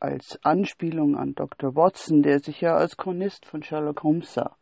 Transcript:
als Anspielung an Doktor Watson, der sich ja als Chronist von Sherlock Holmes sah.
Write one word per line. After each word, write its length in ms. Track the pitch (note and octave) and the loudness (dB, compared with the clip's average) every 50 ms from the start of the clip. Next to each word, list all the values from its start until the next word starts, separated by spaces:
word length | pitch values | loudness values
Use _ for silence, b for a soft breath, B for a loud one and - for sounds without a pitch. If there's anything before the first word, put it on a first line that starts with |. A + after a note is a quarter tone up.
als 400 | - C#3 C#3 C3+ - - - - - | -6 -6 -4 -6 -8 -12 -14 -2 0
Anspielung 760 | C#3+ D#3+ F#3 G3 - - - E3+ E3 D#3+ D#3+ D3+ C#3+ C#3+ | 2 2 2 0 -2 -4 -6 -6 -4 -2 0 2 2 2
an 200 | - C#3 C#3 C#3 | 0 -2 -6 -6
Doktor 400 | - D3 C#3 - - C#3 C3+ C3 | -6 -8 -8 -8 -6 -6 -2 2
Watson, 480 | D3+ E3 F#3+ - - - - D#3+ D3 C#3+ | 4 4 2 2 -2 -2 2 4 6 6
der 160 | C#3+ C#3+ C#3+ | 6 4 2
sich 200 | - D#3 D3 - | 2 -4 -6 -4
ja 140 | F3 E3+ E3 | 0 0 2
als 220 | D3 D#3 E3+ - | 2 2 0 -2
Chronist 500 | - - F#3 F3+ F3 F#3+ G3+ - - - | -6 -8 -6 -4 -4 -4 -6 -6 -10 -14
von 160 | - - D3+ D3+ | -14 -14 -12 -10
Sherlock 400 | - D#3 D3+ D3+ D3 D3 - - | -8 -6 -4 -4 -4 -6 -2 0
Holmes 320 | D3+ D#3 E3+ - - - | 0 0 0 -2 -4 -4
sah. 220 | - - - - _ | -4 -4 -4 -6 _